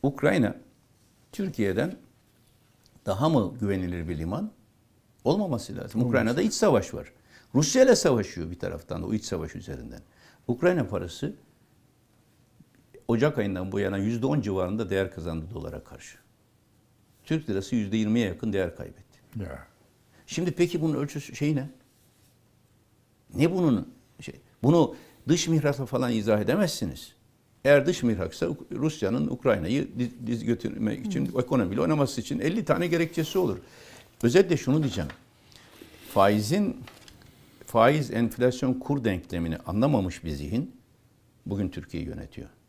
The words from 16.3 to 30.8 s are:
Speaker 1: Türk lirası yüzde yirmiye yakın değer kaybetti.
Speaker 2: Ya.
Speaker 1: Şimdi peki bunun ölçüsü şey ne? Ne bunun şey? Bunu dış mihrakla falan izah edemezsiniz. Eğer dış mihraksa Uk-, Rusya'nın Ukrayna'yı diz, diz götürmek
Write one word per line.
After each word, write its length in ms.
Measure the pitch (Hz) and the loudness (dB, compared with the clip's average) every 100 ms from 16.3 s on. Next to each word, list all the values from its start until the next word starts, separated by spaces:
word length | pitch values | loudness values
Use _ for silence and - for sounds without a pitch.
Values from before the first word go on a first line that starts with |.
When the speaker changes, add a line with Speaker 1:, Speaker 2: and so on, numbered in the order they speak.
| _ _ _ _ _ _ _ _ _ | _ _ _ _ _ _ _ _ _
Speaker 1:
Türk 260 | - 160 156 | -4 -4 -2
lirası 260 | 98 98 123 | -4 -2 -2
yüzde 200 | 104 110 | 0 0
yirmiye 300 | 107 113 110 | 2 2 0
yakın 260 | 87 113 | -2 -4
değer 240 | 98 90 - | -2 -2 -4
kaybetti. 420 | - - - _ _ 110 | -16 -16 -20 _ _ -10
Speaker 2:
Ya. 180 | 95 65 - _ _ _ _ _ - | -10 -12 -18 _ _ _ _ _ -10
Speaker 1:
Şimdi 260 | - 175 | -4 -4
peki 280 | - 175 170 | 0 0 2
bunun 120 | 160 | 0
ölçüsü 420 | 139 143 147 - 135 | 0 -2 -6 -10 -4
şey 200 | 147 147 | 0 0
ne? 140 | 143 - _ _ _ _ _ _ _ _ _ _ _ _ _ _ _ | -2 -12 _ _ _ _ _ _ _ _ _ _ _ _ _ _ _
Ne 180 | - 160 | 2 2
bunun 360 | 185 170 113 - - _ _ | 4 4 4 0 -12 _ _
şey? 140 | - - _ _ | -16 -16 _ _
Bunu 320 | 123 170 131 - - - - | 4 6 4 0 -20 -18 0
dış 200 | 170 - | 0 2
mihrakla 380 | 160 143 131 131 | 2 2 -2 -2
falan 260 | 127 127 | -2 0
izah 280 | 113 104 107 | 0 2 2
edemezsiniz. 720 | 104 156 190 - 92 64 - _ _ _ _ _ | 2 2 0 -2 -6 -6 -16 _ _ _ _ _
Eğer 220 | 135 143 139 | 6 6 6
dış 160 | 175 | 0
mihraksa 440 | 120 101 90 - 170 | 0 0 -2 -2 -4
Uk-, 300 | 147 - - | -4 -8 -4
Rusya'nın 500 | 151 151 101 120 151 | -2 0 -2 0 -2
Ukrayna'yı 680 | - 135 104 82 131 - - | 0 2 2 2 -2 -2 -4
diz, 100 | 123 - 120 | -6 -4 -4
diz 180 | 120 | -4
götürmek 640 | 113 117 - - | 0 -2 -2 -4